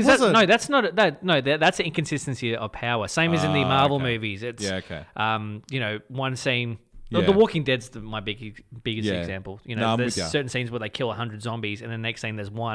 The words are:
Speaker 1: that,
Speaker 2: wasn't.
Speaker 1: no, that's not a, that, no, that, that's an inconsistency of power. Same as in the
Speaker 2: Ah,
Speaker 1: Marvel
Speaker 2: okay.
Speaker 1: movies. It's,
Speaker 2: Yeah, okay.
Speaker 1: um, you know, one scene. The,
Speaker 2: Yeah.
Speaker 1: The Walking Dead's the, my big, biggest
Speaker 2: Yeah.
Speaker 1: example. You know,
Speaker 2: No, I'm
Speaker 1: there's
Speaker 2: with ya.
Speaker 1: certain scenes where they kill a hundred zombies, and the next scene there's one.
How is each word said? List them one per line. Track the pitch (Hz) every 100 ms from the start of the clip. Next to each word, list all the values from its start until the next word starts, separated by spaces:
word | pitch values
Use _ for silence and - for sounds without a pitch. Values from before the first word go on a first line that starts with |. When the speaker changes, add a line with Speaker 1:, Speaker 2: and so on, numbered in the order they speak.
| 240
Speaker 1:
that, | 262
Speaker 2:
wasn't. | 233
Speaker 1:
no, | 226 185
that's | 233 -
not | 277 196
a, |
that, | 175 190 139
no, | 185 151
that, | 131 151
that's | 160 190
an | 175
inconsistency | 156 147 147 - 127 120 113
of | 107
power. | - 120 120 98
Same | - 165
as | 165
in | 151
the | 147
Speaker 2:
Ah, | 135
Speaker 1:
Marvel | 135 139 143
Speaker 2:
okay. | 127
Speaker 1:
movies. | 117 107 98
It's, | 120 113
Speaker 2:
Yeah, | 98 95
okay. | - 80 73 -
Speaker 1:
um, | 110 110 107 107 -
you | 131
know, | 107 107 -
one | 131 131
scene. | 127 139 123 120 113 _ - -
The, | -
Speaker 2:
Yeah. | 185
Speaker 1:
The |
Walking | 196 220 165
Dead's | 139 127 -
the, | 113
my | 107 107
big, | 101 104 110 - - 117
biggest | 117 110 107
Speaker 2:
Yeah. | 90
Speaker 1:
example. | 85 95 98 101 -
You | 110
know, |
Speaker 2:
No, | 113
I'm | 117
Speaker 1:
there's | 123 104
Speaker 2:
with |
ya. | 82
Speaker 1:
certain | 147 131
scenes | 123 120
where | 117
they | 107
kill | - 123
a |
hundred | 107 117 107
zombies, | 113 117 107 104
and | 113
the | 113
next | 113 110
scene | 113 107
there's | 101
one. | 107 113